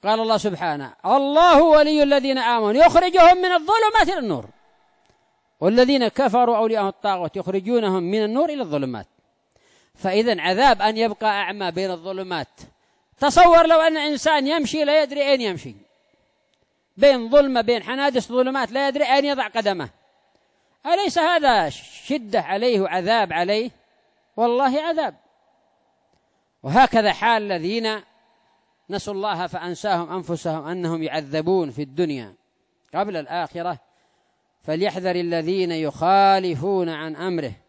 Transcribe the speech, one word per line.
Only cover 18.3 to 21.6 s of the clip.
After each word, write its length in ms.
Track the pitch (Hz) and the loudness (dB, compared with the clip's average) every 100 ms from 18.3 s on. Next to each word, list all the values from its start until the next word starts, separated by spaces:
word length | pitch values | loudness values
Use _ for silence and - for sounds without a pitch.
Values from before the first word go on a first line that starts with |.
| 240 254 269 240 | 0 0 0 -4
لا 160 | 247 277 | -2 -2
يدري 160 | 269 | -2
أين 200 | 277 269 | 0 2
يضع 240 | 285 269 214 | 0 -2 -4
قدمه، 420 | 254 208 185 131 _ _ _ _ _ _ _ _ _ 285 | -4 -2 -4 -8 _ _ _ _ _ _ _ _ _ -2
أليس 320 | 349 403 349 | -2 0 0
هذا 500 | 320 339 285 220 | 0 2 2 2